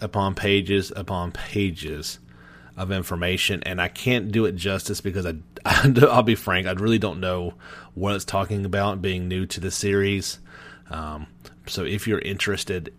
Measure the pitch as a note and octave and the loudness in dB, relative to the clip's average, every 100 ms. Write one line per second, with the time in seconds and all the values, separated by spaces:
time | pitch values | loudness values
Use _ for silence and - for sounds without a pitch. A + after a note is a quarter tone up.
0 | A2 G2+ G2 F#2 G2+ G2 F#2+ G2+ F#2 - | -4 0 0 0 2 2 4 0 0 -6
1 | F2+ F#2 F2 - - G#2 G2 D#2+ D#2 D2+ | -6 -4 -4 -6 -6 -2 -2 -2 -8 -8
2 | - - - - - - - - F#2 F#2+ | -8 -12 -18 -20 -20 -20 -18 -8 -4 -4
3 | F2 F2 F2 F#2 - F#2+ - F2+ F2 - | -4 -2 0 2 0 -2 -4 -2 -2 -2
4 | B2+ B2 G2+ A2 G#2+ F2+ F#2+ F#2+ - G2 | 0 2 2 2 2 2 -2 -2 -2 -4
5 | G2 F#2 E2+ D#2+ - - - - C3+ B2 | -4 -4 -4 -6 -10 -8 2 6 6 8
6 | C3+ A#2+ A2+ A2 - F#2 F#2 F#2 A2 A2+ | 8 8 4 2 2 0 0 0 2 2
7 | G#2 E2 F#2 F2+ F2 - - - - F#2+ | 2 -2 -2 -2 -4 -8 -18 -20 -14 -4
8 | G2 G2+ - G2 F#2+ G2+ G2 G2+ G2+ G2 | -2 -2 -2 -2 0 -2 0 2 2 0
9 | F#2+ F2+ F2+ F#2 F#2 - F2+ - G2+ G2 | -2 -2 -2 -2 -4 -4 -6 -2 2 4
10 | G2 G2 - - - - - - - D#2 | 4 2 -2 -10 -14 -20 -20 -20 -12 -10
11 | D#2 D2+ D#2 - - - - - D#2+ G2+ | -8 -10 -12 -16 -20 -18 -10 -6 -4 -4
12 | A2 G2+ E2+ G2 - G2 - F#2 D2+ | 0 -2 -2 -4 -2 -2 -2 -6 -6